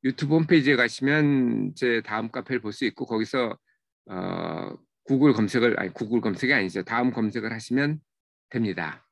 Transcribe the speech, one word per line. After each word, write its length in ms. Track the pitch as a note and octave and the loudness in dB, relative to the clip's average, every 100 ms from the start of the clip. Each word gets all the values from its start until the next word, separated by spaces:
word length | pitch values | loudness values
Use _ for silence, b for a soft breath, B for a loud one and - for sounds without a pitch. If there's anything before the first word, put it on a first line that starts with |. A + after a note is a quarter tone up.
유튜브 300 | C3 C3 D3 D#3+ | -2 -2 2 2
홈페이지에 400 | D#3+ E3+ C3+ C3 | 6 4 6 4
가시면 960 | A#2+ - C3+ D3+ D3 C#3 B2 A2 G2+ - | 2 0 2 4 4 4 2 0 -4 -2
제 260 | B2 A#2 | 0 0
다음 280 | - A2 A2+ | -2 -6 -4
카페를 300 | B2+ G2 B2+ | -8 -4 -4
볼 120 | G#2+ | -4
수 120 | G#2 | -4
있고 220 | A#2+ - B2+ | -4 -4 -4
거기서, 500 | A2+ A2 C3 A#2 - _ _ _ _ - | -2 -2 -2 -2 -4 _ _ _ _ -12
어, 600 | F#2 F#2 F2 E2+ D#2+ - - _ _ | -8 -6 -4 -6 -6 -8 -12 _ _
구글 280 | - C3+ C#3+ | -2 4 4
검색을, 440 | A#2 G#2 B2 A#2 G#2 | 4 2 2 2 2
아니 120 | F#2+ | -4
구글 280 | - G#2+ A#2 | -6 -2 0
검색이 320 | A2 F2 B2+ | 0 -2 0
아니죠. 300 | C#3 F#2+ F#2+ | 0 0 -4
다음 280 | F#2 A#2 B2 | -4 -2 0
검색을 400 | A#2+ G#2+ A#2 A2 | 0 -2 -4 -6
하시면 480 | A2+ - B2+ D3 D3+ _ _ _ _ _ | -8 -2 0 0 -2 _ _ _ _ _
됩니다. 560 | A#2 G#2+ F2+ D#2+ - _ | -4 -2 -2 -8 -10 _